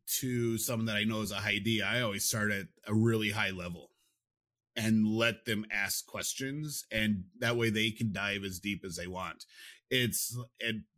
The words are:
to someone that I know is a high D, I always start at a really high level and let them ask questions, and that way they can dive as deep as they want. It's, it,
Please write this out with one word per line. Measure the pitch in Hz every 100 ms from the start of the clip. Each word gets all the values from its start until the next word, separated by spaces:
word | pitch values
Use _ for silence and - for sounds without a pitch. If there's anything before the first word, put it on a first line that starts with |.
| - -
to | 131 123 117 113
someone | - 113 113
that | 104
I |
know | 110 110
is | 104
a | 101
high | 104 101
D, | 104 110
I | 98 120
always | 117 98 -
start | 113 104
at | 101 92 _ -
a |
really | 104 117 113 107
high | 107 101
level | 92 87 87 - _ _ _ _ _ _ _ _ -
and | 110 110 107
let | 110 117 107 -
them | 107 107
ask | 107 98 - -
questions, | 101 - - 135 143 151 135 -
and | 110 107 98 - 120
that | 120 120
way | 113
they | 110 110
can | 107 113
dive | 95 101 101 98
as | 90
deep | 101 95 95
as | 87
they | 87
want. | 90 87 78 - - - - -
It's, | 127 120 - - 120 123 -
it, | 117 110 -